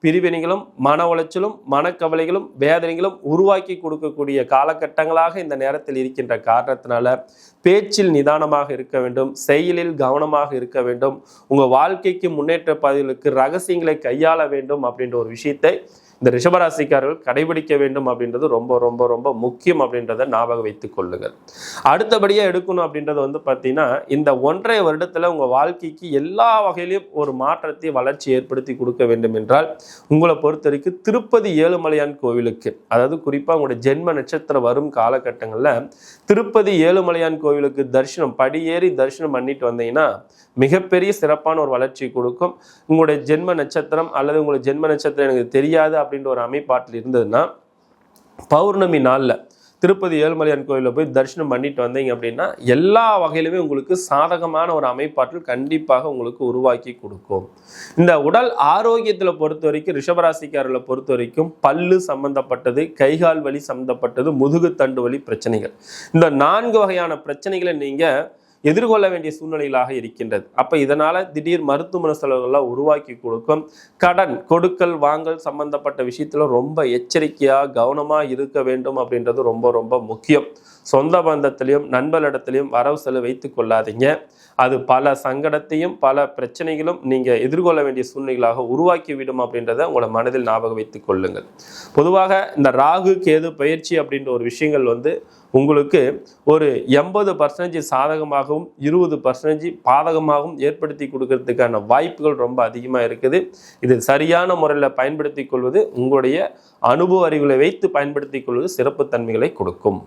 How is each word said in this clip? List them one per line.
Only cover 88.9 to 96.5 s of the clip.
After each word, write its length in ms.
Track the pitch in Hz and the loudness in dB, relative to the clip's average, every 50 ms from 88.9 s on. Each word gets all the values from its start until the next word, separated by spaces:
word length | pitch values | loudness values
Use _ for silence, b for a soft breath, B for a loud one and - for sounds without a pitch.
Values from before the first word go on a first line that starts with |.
| 180 165 - - 147 135 135 131 127 127 123 | 2 0 -2 -8 -10 -8 -8 -8 -4 -4 -4
அப்படின்றத 420 | 117 120 120 117 113 117 120 160 170 | -4 -4 -6 -4 -4 -2 -2 -2 0
உங்களை 180 | 151 123 117 110 110 113 | 0 -2 -2 0 -2 -2
மனதில் 280 | 117 127 127 131 123 113 | -2 0 -2 -2 -2 0
ஞாபகம் 300 | 110 110 113 113 113 110 | -2 0 -2 -4 -4 -6
வைத்துக் 280 | 107 - - 107 - - | -8 -10 -12 -18 -4 -2
கொள்ளுங்கள். 400 | 98 92 95 90 92 - - - - B B B B B B B B | -2 -2 -2 -4 -6 -6 -12 -14 -20 B B B B B B B B
பொதுவாக 380 | - 147 170 185 190 190 190 190 190 196 - - 151 | 2 4 4 4 4 4 4 2 0 0 -2 -2 2
இந்த 120 | 139 135 123 127 | 2 4 4 4
ராகு 320 | 135 147 175 185 185 190 190 185 180 | 4 4 4 2 4 2 2 4 4
கேது 240 | 180 156 156 160 165 160 156 | 4 4 4 2 -2 -4 -2
பயிற்சி 320 | 139 151 160 160 156 - 175 160 | 0 0 0 -2 -4 -2 -2 -2
அப்படின்ற 280 | 143 120 139 139 135 135 127 | -2 -2 -4 -6 -4 -4 -4
ஒரு 100 | 120 120 120 | -2 -2 -4
விஷயங்கள் 340 | 117 - 156 151 147 139 127 120 117 | -4 -2 0 0 2 2 2 2 0
வந்து 200 | 120 123 151 170 - - b b b b b - 131 | 0 -2 -4 -4 -4 -12 b b b b b 2 4
உங்களுக்கு 420 | 139 143 151 147 143 143 - 170 131 127 143 - - b b b b 147 | 4 6 4 2 2 4 2 2 2 2 -2 -6 -12 b b b b 4